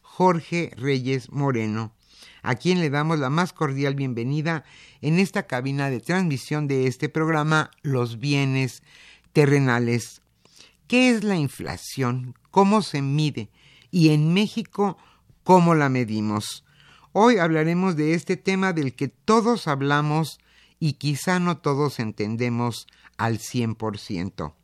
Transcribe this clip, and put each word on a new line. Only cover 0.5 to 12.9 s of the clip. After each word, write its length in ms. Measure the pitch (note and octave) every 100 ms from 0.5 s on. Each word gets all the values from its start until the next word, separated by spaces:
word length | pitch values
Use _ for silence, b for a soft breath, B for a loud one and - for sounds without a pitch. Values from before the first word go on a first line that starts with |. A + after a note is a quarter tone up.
| E3+ D#3+ A2
Reyes 520 | C3 C3+ B2+ C3+ -
Moreno, 600 | C#3 C#3 A#2+ A2 G#2+ A2 _ B B B B
a 120 | -
quien 260 | B2 E3+ F3+
le 80 | D#3+
damos 300 | C#3+ D#3 E3
la 100 | C3
más 240 | D3+ F3+
cordial 420 | - D3+ C3+ C#3
bienvenida 680 | C#3 C3+ A#2 A#2+ D3 D#3 E3 - B B B
en 160 | D3 E3
esta 240 | G3 G3+ F#3+
cabina 440 | B2+ C3+ C#3 C#3
de 100 | B2
transmisión 680 | - F3+ F3+ C3+ - D3+ D3
de 180 | C3+ C3
este 240 | B2 D3
programa, 600 | D#3+ D#3 D#3 D3+ D#3 - _
Los 360 | D3+ C3 A#2+ A2+
Bienes 640 | C#3 C#3+ C#3 C3 C3 - B B B B B
Terrenales. 880 | - D3 C#3+ C3+ A#2+ A#2+ A#2+ A2+ - _ _ b b b b _
¿Qué 220 | B3 B3+
es 120 | A#3
la 140 | G#3 F#3
inflación? 1000 | C#3 - E2 F2+ - - B2+ B2+ B2+ - _
¿Cómo 300 | - G3 G#3+
se 220 | F3+